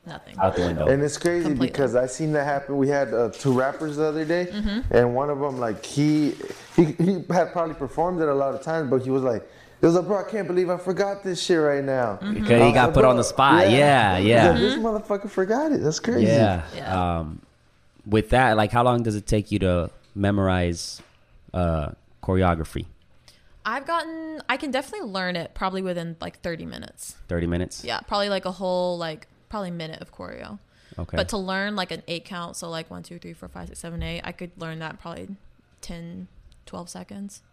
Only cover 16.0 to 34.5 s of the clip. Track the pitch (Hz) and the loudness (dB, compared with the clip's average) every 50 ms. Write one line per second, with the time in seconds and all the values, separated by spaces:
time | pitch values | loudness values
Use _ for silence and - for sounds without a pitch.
16 | - 233 240 - 113 - - 113 110 101 92 87 80 - - - - - 92 92 | -2 0 2 2 4 4 6 4 4 4 2 -2 -4 -8 -10 -10 -6 -4 -2 0
17 | 90 87 85 82 80 76 78 - _ _ _ _ _ _ _ _ _ _ _ _ | 0 0 -2 -2 -4 -6 -10 -14 _ _ _ _ _ _ _ _ _ _ _ _
18 | _ 101 104 110 107 - - 123 131 120 107 107 107 101 - 120 120 123 123 120 | _ 2 2 2 2 4 4 4 6 6 6 4 2 2 2 4 4 4 4 2
19 | 117 113 104 104 101 - 113 107 98 - 107 101 95 92 90 87 82 - - - | 0 0 -2 -4 -2 0 0 0 0 0 -2 0 2 2 2 0 0 -4 -10 -18
20 | _ _ _ 101 98 101 101 101 95 95 92 90 87 87 85 85 - - - - | _ _ _ -2 0 2 2 2 2 2 2 2 2 0 -2 -4 -8 -12 -12 -16
21 | - _ _ _ _ _ _ - _ - - 90 90 85 82 78 73 - - _ | -20 _ _ _ _ _ _ -20 _ -8 -4 -2 0 0 0 0 -2 -4 -8 _
22 | _ _ - _ - - 92 92 92 90 85 80 78 - - - 82 - - _ | _ _ -20 _ -4 -2 2 2 4 2 2 0 -4 -8 -8 -10 -10 -10 -16 _
23 | _ _ _ _ _ - _ _ _ _ - - _ 214 226 277 277 - 339 339 | _ _ _ _ _ -20 _ _ _ _ -20 -12 _ -6 -6 -6 -4 -4 -4 -4
24 | 311 320 320 320 320 320 320 302 - - 254 269 320 285 247 262 294 - - 427 | -4 -6 -10 -10 -10 -10 -12 -10 -4 -4 -4 -4 -2 -4 -4 -4 -4 -6 -10 -10
25 | 359 214 185 190 180 180 180 175 156 - _ - 202 190 185 190 190 185 175 175 | -10 -6 -6 -4 -4 -4 -4 -6 -8 -8 _ -4 -4 -4 -4 -4 -4 -4 -6 -6
26 | 165 165 165 165 170 170 - _ - 180 170 165 170 160 - - - - - - | -6 -8 -10 _ -12 -14 -14 _ -8 -8 -8 -8 -10 -14 -14 -14 -16 -18 -18 -18
27 | - - - - - - 90 85 85 85 85 87 90 - - - - 117 113 - | -18 -18 -16 -18 -8 -4 -2 -2 0 0 0 -2 -2 -4 -8 -12 -8 -6 -6 -6
28 | - - - 208 202 208 196 190 175 185 180 175 196 185 180 180 180 180 175 170 | -4 -4 -2 -2 0 0 -2 -4 -4 -6 -8 -6 -4 -2 -2 -2 -2 -2 -4 -4
29 | 170 165 156 156 - _ _ _ _ _ - 208 196 180 170 170 160 160 - - | -6 -10 -10 -12 -18 _ _ _ _ _ -10 -8 -8 -8 -8 -10 -10 -12 -12 -16
30 | - - _ - 185 - - 62 - - 208 202 _ _ _ _ _ _ - - | -18 -18 _ -18 -16 -16 -14 -16 -14 -16 -16 -18 _ _ _ _ _ _ -12 -12
31 | 87 - - - 190 - - 202 185 185 190 190 196 208 208 196 185 - 165 165 | -10 -6 -4 -4 -4 -2 -4 -6 -4 -4 -4 -4 -4 -4 -4 -6 -6 -6 -8 -14
32 | - - 170 165 165 - 196 175 170 170 - - 180 170 165 160 160 - 180 180 | -10 -10 -10 -10 -10 -12 -12 -12 -12 -12 -12 -12 -12 -10 -10 -10 -10 -12 -16 -18
33 | 170 - 175 170 - 170 165 - 185 175 - 185 170 180 - - - 170 170 170 | -16 -16 -18 -18 -18 -18 -18 -18 -20 -18 -16 -16 -16 -16 -16 -14 -14 -12 -8 -8
34 | 165 165 170 170 - - 170 - 180 170 | -6 -6 -8 -8 -10 -12 -12 -12 -14 -16